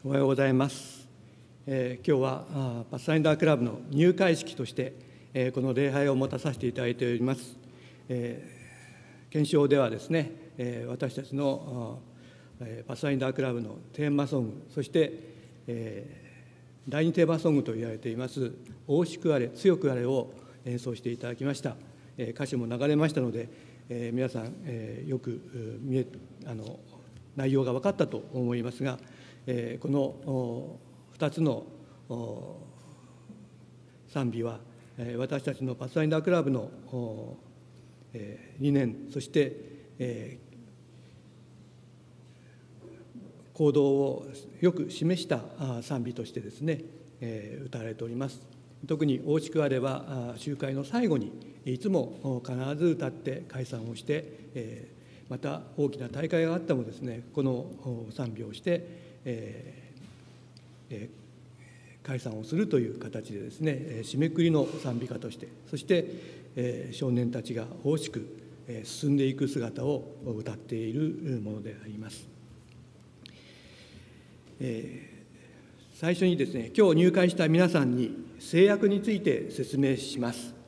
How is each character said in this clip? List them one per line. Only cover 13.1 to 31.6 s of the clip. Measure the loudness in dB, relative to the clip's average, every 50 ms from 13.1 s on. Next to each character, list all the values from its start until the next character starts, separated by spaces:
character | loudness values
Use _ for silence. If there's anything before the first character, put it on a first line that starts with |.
| 0
イ |
ン | 2
ダ | 0 0
ー | 0
ク | 0
ラ | 0 0
ブ | 0 -2
の | -4 -6 -10 -14 -16 -14
テ | -6 -2 0
ー | 2
マ | 2 2 2
ソ | 2 0 0
ン | 0 -2
グ、 | -4 -10 -14 -8
そ | -4 -4 -4
し | 2
て、 | 4 4 4 4 2 -10 -14 -18 -20 -20 -20 -20 -20 -14 -8
え | -8 -6 -6 -6 -6 -8 -10 -12 -14 -16 -18 -20 -20 -20 -20 -20 -20 -20 -20 -20 -20 -20 -14 -10
ー、 | -4
第 | 0 2 2
二 | 4
テ | 6 6 6
ー |
マ | 6 4 4
ソ | 4 4
ン | 4
グ | 4 4
と | 2 -2
言 | -4 -4
わ | -4
れ | -6
て | -6 -4 -4
い | -4
ま | -4 -4 -4
す、 | -2 -4 -4 -4 -4 -10 -16 -18 -20 -16 -2
大 | 2 4 4 4
し | 2 -2
く | -2 2 2 4
あ | 4
れ、 | 2 0
強 | -4 4 6 6 6 6
く | 4 2
あ | 2
れ | 4 2
を | 2 2 2 0 -2 -10 -18 -20 -20 -20 -12 -6
演 | -4 -4
奏 | -4 -4 -4 -6
し | -4
て | -4 -4
い | -4
た | -4 -6 -8
だ | -6
き | -2 -2
ま | -2 -2
し | -2
た。 | -4 -6 -6 -8 -14 -20 -20 -20 -20 -18 -8 -6
え | -6
ー、 | -6 -4
歌 | -6 -4
詞 | -2 -2
も | -2 -2
流 | -2 -2 0 2
れ | 4 4
ま | 6 4 4
し | 4
た | 2
の | 0 0
で、 | -2 -4 -6 -8 -12 -20 -20 -20 -20 -20 -12 -8
え | -6 -6 -4 -2 0
ー、 |
皆 | 0 0 0
さ | -2 -6
ん、 | -6 -6 -10 -10 -10
え | -8 -8 -8 -8 -8 -10 -10 -6
ー、 | -4
よ | -4
く、 | -4 -4 -6
う、 | -8 -8 -10 -12 -12 -10 -10 -8 -10 -8
見 | -4 0 0
え、 | 0 0 -2 -6 -16 -18 -18 -18 -16 -12
あ | -10 -10
の、 | -10 -10 -12 -12 -14 -18 -20 -20 -20 -20 -20 -20 -20 -20 -10 -6
内 | 0 2 4
容 | 4 4 4
が | 4 0
分 | 2
か | 2 0
っ | 2
た | 2 0
と | 0 0 -8 -8 -6
思 | -4 -2 0 0 0
い | -2
ま | -2 -4
す | -4 -2 -4
が、 | -4 -4 -4 -10 -18 -20 -20 -20 -20 -20 -12 -6 -4
え | -4 -4 -4 -6 -8 -6
ー、 |
こ | -2
の、 | 0 2 2
お、 | 2 0 -2 -8 -6 -2 -2 -2 -2 -2 -4 -6 -8 -10 -14 -16 -18 -20 -20 -20 -20 -20 -4
二 | -2 -2 -2
つ | 2 2
の、 | 2 2 2 0